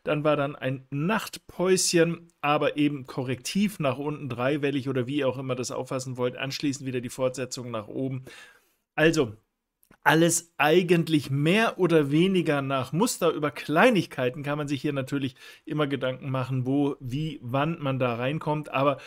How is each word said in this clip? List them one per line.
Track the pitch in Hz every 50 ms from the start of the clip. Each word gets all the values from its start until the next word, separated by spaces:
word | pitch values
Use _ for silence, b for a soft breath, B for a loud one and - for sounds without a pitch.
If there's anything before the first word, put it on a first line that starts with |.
| B
Dann | - 151 151 147
war | 156 147
dann | 143 139 139 147
ein | - - 131 135 135 131 -
Nachtpäuschen, | - 143 151 180 226 208 - - - - _ _ - - 180 185 190 180 - - - 170 165 170 170 - - - _ _
aber | - 143 147 151 147 139 - 147
eben | 143 147 147 139 127
korrektiv | - - - 131 127 127 123 - - - 190 208 208 - -
nach | 156 139 120 131
unten, | 143 151 151 143 143 131
dreiwellig | 123 110 123 131 147 151 139 139 139 143 120 139
oder | 131 127 123
wie | 120 143 151
ihr | 139 131
auch | 123
immer | 131 135 131 127
das | 123 123 113 131
auffassen | - 127 131 139 131 127 131 127
wollt. | 123 123 123 123 -
Anschließend | - 135 135 - - 147 131 131 131
wieder | 131 123 127 120
die | 123
Fortsetzung | - - 127 127 127 - 127 120 - - 120 123
nach | 117 110 101 -
oben. | - 127 135 131 135 131 131 B B B B B B B B B B B _ _ -
Also, | - 156 165 160 156 139 113 104 - _ _ _ _ _ _ _ _ _ _ _ _ -
alles | 143 147 160 165 170 165 - - _ _ -
eigentlich | 143 151 160 180 190 170 180 170 160 156 160 151 127 -
mehr | 135 139 147 156 180 220 226 214 - -
oder | 185 165 165 160 147 135
weniger | 143 156 170 190 196 180 160 156 147 143
nach | 135 135 139 135 127 - -
Muster. | 156 214 254 - - 185 165
Über | - - 147 147
Kleinigkeiten | - - - - 143 160 202 254 240 185 - - - - 127 123 127 151 135
kann | 143 143 147
man | 147 139
sich | 147 135 -
hier | 151 143
natürlich | 139 131 131 143 139 135 131 131 B B B B B B
immer | - 160 151 151
Gedanken | 139 139 127 131 127 131 131 - 143
machen, | 131 131 127 127 135 131 123
wo, | 127 135 143 143 139 139 -
wie, | 139 123 117 143 156 160 139 - -
wann | 120 120 135 143 160 170 -
man | 143 135 135 127
da | 131 123 117
reinkommt. | 113 123 131 147 156 - 156 151 151 147 -
Aber | - 131 139 143 135 131 B